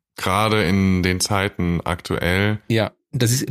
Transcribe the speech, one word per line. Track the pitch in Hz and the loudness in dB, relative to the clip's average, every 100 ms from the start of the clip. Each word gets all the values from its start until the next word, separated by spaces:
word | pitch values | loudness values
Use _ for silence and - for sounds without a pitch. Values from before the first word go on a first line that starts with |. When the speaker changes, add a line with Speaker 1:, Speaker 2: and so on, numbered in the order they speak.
| _ - | _ -8
Speaker 1:
gerade | - 95 107 107 | -2 0 2 2
in | 85 98 95 92 | 2 2 2 2
den | 90 90 | 0 0
Zeiten | - 101 101 - 87 85 | -2 0 -2 -2 -2 -2
aktuell. | - 87 - - 87 92 104 107 - | -2 -6 -4 -2 0 2 0 -2 -2
Speaker 2:
Ja, | 113 104 - _ | 0 0 -4 _
das | 127 120 | -2 0
ist, | 131 - | 0 0